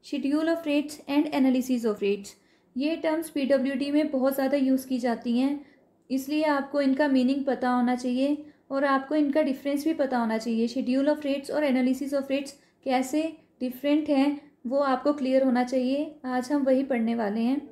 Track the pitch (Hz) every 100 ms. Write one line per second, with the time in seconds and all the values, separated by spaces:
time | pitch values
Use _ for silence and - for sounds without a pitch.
0 | - 285 269 294 320 330 311 294 294 -
1 | - 285 302 285 262 254 247 247 226 208
2 | 202 202 196 - _ _ _ 247 294 320
3 | 320 311 320 294 269 277 254 269 285 294
4 | 302 269 262 269 269 285 262 262 - 254
5 | 240 226 247 240 269 294 - _ _ _
6 | _ 262 269 302 311 285 277 285 277 269
7 | 294 262 247 277 277 240 254 247 247 247
8 | 254 247 277 294 - _ _ 277 285 269
9 | 269 311 294 311 277 262 277 277 302 320
10 | 269 254 226 220 233 226 233 262 226 262
11 | 277 302 294 277 277 294 302 254 254 262
12 | 277 285 269 269 277 - _ _ 262 254
13 | 262 302 320 311 _ _ 254 247 285 294
14 | 302 277 277 285 - _ 233 277 285 262
15 | 294 294 262 262 262 240 247 262 254 277
16 | 311 - 254 254 247 294 269 262 277 240
17 | 226 233 208 220 233 285 -